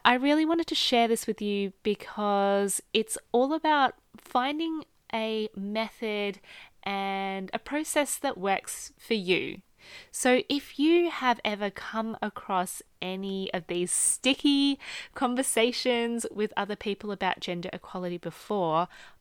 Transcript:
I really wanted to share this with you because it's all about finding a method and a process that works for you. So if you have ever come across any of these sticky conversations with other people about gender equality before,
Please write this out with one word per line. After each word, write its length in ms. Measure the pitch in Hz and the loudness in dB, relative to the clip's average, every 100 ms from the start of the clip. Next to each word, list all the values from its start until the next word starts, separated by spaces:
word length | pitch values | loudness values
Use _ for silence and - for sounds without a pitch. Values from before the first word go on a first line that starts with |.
| - | 4
I 80 | |
really 320 | 247 277 302 311 | 4 4 4 4
wanted 220 | 339 330 | 0 0
to 80 | 311 | -2
share 340 | - 240 233 | 2 4 4
this 180 | 226 - | 2 -2
with 140 | 208 | -4
you 320 | 208 202 196 - | -2 -2 -2 -4
because 960 | 214 202 - - 208 202 196 202 202 - - | -4 -2 -6 -4 0 2 4 2 2 -2 -2
it's 240 | 226 220 - - | -2 -2 -6 0
all 200 | 240 269 | 2 2
about 420 | 311 311 294 254 - _ - | 2 2 4 2 0 _ -20
finding 680 | - 254 262 302 330 320 - _ - | -2 0 0 0 -2 -4 -8 _ -8
a 360 | 226 220 220 214 196 | -4 -2 -2 -4 -6
method 840 | 196 220 220 - 220 208 202 196 - - - _ 196 | -4 -4 -4 -6 -4 -2 -4 -6 -14 -20 -20 _ -6
and 600 | 196 196 196 196 196 190 | -4 -4 -4 -4 -6 -6
a 60 | 226 | -8
process 560 | - 294 311 302 277 - | -4 -4 0 0 0 -2
that 200 | 269 190 | -4 -2
works 560 | 196 190 - - - - | 0 0 -2 -12 -14 -8
for 160 | - | -2
you. 480 | 226 180 170 - - - _ - - - | 0 2 2 0 -8 -16 _ -20 -20 -12
So 320 | - 254 254 - | 0 4 4 4
if 320 | 285 - - | -2 -4 2
you 300 | 302 349 339 | 6 6 4
have 300 | - 254 233 | 2 2 2
ever 260 | - 208 208 | 0 -2 -4
come 480 | - - 220 220 220 | -4 -6 -4 -4 -4
across 600 | 208 - - 185 185 - - - | -6 -6 -2 0 -2 -6 -16 -8
any 520 | 180 190 196 190 190 | -6 -4 -4 -4 -4
of 140 | 180 165 | -4 -4
these 240 | 175 175 | -2 0
sticky 880 | - - - 254 269 294 277 277 269 - - - | 2 2 2 2 4 4 4 4 0 -6 -12 -12
conversations 1120 | - 247 247 269 233 240 240 254 240 233 233 - | -2 -2 0 0 2 2 2 2 2 2 -2 -4
with 220 | 196 214 - | -4 -2 -2
other 220 | 202 208 | -2 -4
people 340 | 214 196 208 | -4 -4 -6
about 300 | 196 185 - | -2 -2 -2
gender 280 | - 175 175 | -4 -6 -6
equality 440 | 170 - 185 180 175 | -10 -10 -8 -6 -6
before, 680 | 170 - - 208 165 160 180 - - - | -10 -10 -4 0 2 2 0 -6 -20 -10